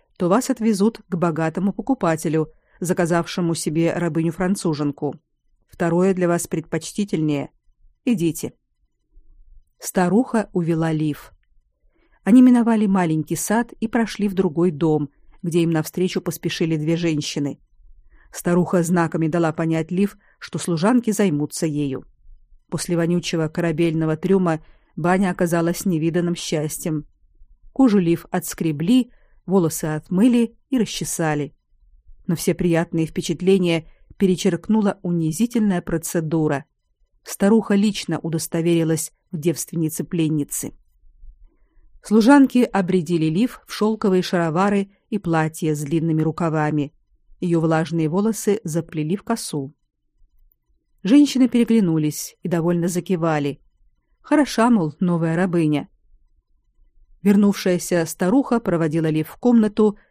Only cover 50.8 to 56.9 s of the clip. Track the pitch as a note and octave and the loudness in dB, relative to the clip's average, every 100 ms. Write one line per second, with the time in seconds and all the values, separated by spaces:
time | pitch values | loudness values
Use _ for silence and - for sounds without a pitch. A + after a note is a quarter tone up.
50.8 | _ _ F#3 C#4+ C#4+ B3+ B3+ A#3+ A#3 A3+ | _ _ 2 4 4 4 2 2 4 4
51.8 | F#3 D#3+ D3+ D3 - - F#3 E3+ E3 F3 | 4 2 0 -4 -12 -10 -4 -2 0 0
52.8 | E3+ F3 E3+ F3+ E3 D#3 C#3+ C#3 _ _ | 0 -4 -2 -2 0 0 -2 -6 _ _
53.8 | _ _ _ _ - D4+ C#4+ - A3+ A#3 | _ _ _ _ -2 2 2 2 4 4
54.8 | D#3 - F3+ E3+ E3 E3 F#3 F3 D#3 D3 | 2 0 0 2 0 0 0 2 2 0
55.8 | - _ _ _ _ _ _ _ _ _ | -4 _ _ _ _ _ _ _ _ _
56.8 | _ | _